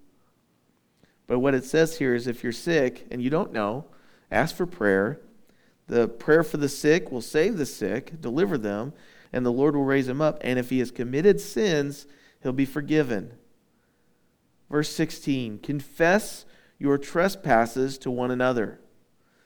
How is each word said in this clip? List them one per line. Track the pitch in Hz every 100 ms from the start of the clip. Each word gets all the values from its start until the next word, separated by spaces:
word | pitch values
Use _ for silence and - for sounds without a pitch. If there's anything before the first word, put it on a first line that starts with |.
| - _ _ _ _ _ _ _ _ _ _ _ -
But | 123
what | 135
it | 131
says | 123 156 160 -
here | 135
is | 120 123
if | 117
you're | 123
sick | 117 - 160 127 123 -
and | 120
you | 123
don't | 156 175
know, | 113 101 123 156 - - _ _
ask | 98 156 -
for | 175
prayer. | - 104 98 104 147 - - _ _ _ _ -
"The | 117 117
prayer | - - 156
for | 156 151
the | 143
sick | 139 147 165 156
will | 123
save | - 151 180 208
the | 131
sick, | - 101 110 - 160
deliver | 147 135 196 151
them, | 104 101 127 - - - -
and | 123
the | 123
Lord | 120 143 147
will |
raise | 135 139 127
him | 131
up. | 156 151
And | - 127
if | 120
he | 131
has | 120
committed | - 123 135 196 196
sins, | - - 214 156 143 143 - - _ _
he'll | 135
be | 127
forgiven." | 135 156 143 151 139 107 104 - _ _ _ _ _ _ _ _ _ _ _ _ _
Verse | 147 147
sixteen, | - 160 - - 135 117 104
"Confess | - 143 139 - 165 202 214 - - - _ _
your | 139 139
trespasses | 143 175 190 190 - 117 117 131 135 135
to | -
one | 123 123
another | 127 127 123 98 - - _ _ _ _ _